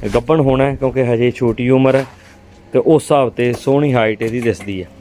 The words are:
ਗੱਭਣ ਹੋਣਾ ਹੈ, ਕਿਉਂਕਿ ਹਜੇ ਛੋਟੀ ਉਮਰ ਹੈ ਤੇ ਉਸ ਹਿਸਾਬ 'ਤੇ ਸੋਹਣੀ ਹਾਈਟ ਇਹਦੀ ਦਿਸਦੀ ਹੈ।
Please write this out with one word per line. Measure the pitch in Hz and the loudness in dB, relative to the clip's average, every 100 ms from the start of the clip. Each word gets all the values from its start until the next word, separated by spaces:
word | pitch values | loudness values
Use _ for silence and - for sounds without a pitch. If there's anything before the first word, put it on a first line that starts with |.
| 110 110 | 0 -2
ਗੱਭਣ | 120 160 | 0 0
ਹੋਣਾ | 135 131 135 | 2 2 0
ਹੈ, | 131 | -2
ਕਿਉਂਕਿ | 131 123 | -4 -2
ਹਜੇ | 123 117 123 | 0 2 0
ਛੋਟੀ | 117 123 113 123 | 0 -2 -2 0
ਉਮਰ | 131 131 131 | 2 4 2
ਹੈ | 135 - - - - - - | -2 -12 -20 -20 -20 -20 -4
ਤੇ | 131 | -2
ਉਸ | - 156 | 4 2
ਹਿਸਾਬ | - 147 123 | 4 0 0
'ਤੇ | 107 120 | -2 -2
ਸੋਹਣੀ | 113 - 139 147 | -2 0 0 2
ਹਾਈਟ | 127 110 104 | 0 0 -2
ਇਹਦੀ | 113 120 | -4 -4
ਦਿਸਦੀ | 117 98 101 95 | -4 -4 -6 -10
ਹੈ। | 87 - | -10 -16